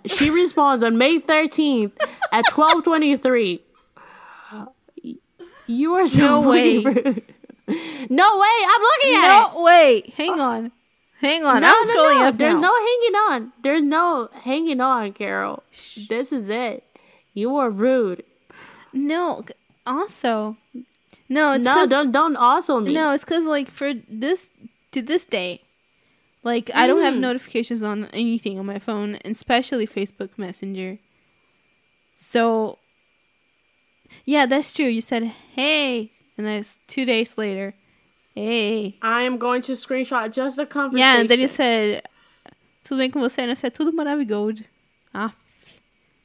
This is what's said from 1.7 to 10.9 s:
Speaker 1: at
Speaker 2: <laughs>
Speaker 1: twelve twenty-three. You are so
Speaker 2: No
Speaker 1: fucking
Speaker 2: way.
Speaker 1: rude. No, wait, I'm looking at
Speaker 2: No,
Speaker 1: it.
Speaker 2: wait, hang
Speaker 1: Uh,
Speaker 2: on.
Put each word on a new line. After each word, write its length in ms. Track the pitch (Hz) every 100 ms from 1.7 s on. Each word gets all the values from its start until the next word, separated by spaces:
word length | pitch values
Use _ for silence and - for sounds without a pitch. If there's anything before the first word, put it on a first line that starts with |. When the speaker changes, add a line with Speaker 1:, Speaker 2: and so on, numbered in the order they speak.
| 240 208 - 587 - -
Speaker 1:
at 140 | 220 381
Speaker 2:
<laughs> 40 |
Speaker 1:
twelve 340 | - 311 330
twenty-three. 800 | 339 311 302 277 254 247 196 170 _ _ _ - - - - - - 214 233 _ _ - - - _ - 349 - -
You 260 | 240 320
are 140 | 359 320
so 120 | 269
Speaker 2:
No 220 | 285 294
Speaker 1:
fucking 400 | 269 240 247 240
Speaker 2:
way. 100 | 254
Speaker 1:
rude. 300 | 240 269 214 - - - - - 330 330 294 240
No, 300 | 269 403 392
wait, 260 | 415 466 381
I'm 140 | 440
looking 340 | 453 622 554 427
at 120 | 370 403 427
Speaker 2:
No, 60 | 339
Speaker 1:
it. 40 |
Speaker 2:
wait, 500 | 339 349 285 220 - -
hang 240 | 330 339
Speaker 1:
Uh, 40 |
Speaker 2:
on. 280 | 262 226 233 _ _